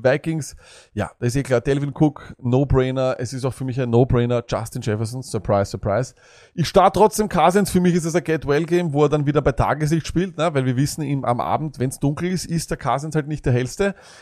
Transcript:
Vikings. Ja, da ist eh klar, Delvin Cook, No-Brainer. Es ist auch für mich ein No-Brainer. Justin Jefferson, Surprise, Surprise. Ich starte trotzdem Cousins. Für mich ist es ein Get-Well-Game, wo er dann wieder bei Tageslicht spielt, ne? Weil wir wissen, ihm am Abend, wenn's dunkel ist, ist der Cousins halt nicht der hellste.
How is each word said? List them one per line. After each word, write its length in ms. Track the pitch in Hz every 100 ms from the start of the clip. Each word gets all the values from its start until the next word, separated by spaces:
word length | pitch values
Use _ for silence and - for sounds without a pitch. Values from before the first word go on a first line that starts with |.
Vikings. 540 | 127 147 160 160 139 - - - _
Ja, 200 | 104 92 -
da 60 | 120
ist 100 | 123
eh 80 |
klar, 160 | 135 120
Delvin 320 | 139 139 143
Cook, 400 | - 151 - - -
No-Brainer. 720 | 123 127 139 131 127 131 131 -
Es 120 | 120
ist 120 | 131
auch 100 | 127
für 100 | -
mich 160 | 131 123
ein 100 | 120
No-Brainer. 520 | 117 123 120 120 120 -
Justin 340 | 104 113 131
Jefferson, 400 | 113 104 113 127
Surprise, 480 | 123 107 101 101 98
Surprise. 460 | 95 107 104 131 - _ - -
Ich 120 | - 147
starte 320 | 190 185 180
trotzdem 300 | 214 - 208
Cousins. 420 | 175 160 196 196
Für 100 | 180
mich 140 | 180
ist 120 | 170 160
es 100 | 165
ein 80 |
Get-Well-Game, 680 | 160 156 139 143 165 175 175
wo 120 | 139
er 40 | 147
dann 160 | 151
wieder 160 | 143 147
bei 120 | 139
Tageslicht 560 | - 104 139 151 165 -
spielt, 280 | 165 190 156
ne? 160 | 170
Weil 140 | 143 131
wir 100 | 123
wissen, 260 | 143 -
ihm 220 | 143 139
am 140 | 120 123
Abend, 400 | - 127 156 -
wenn's 220 | 135 -
dunkel 280 | 143 151 180
ist, 180 | 180 -
ist 260 | 165 -
der 40 | 170
Cousins 380 | 135 131 156
halt 140 | 156 143
nicht 180 | 147 143
der 60 |
hellste. 420 | 123 123 - 196 - - -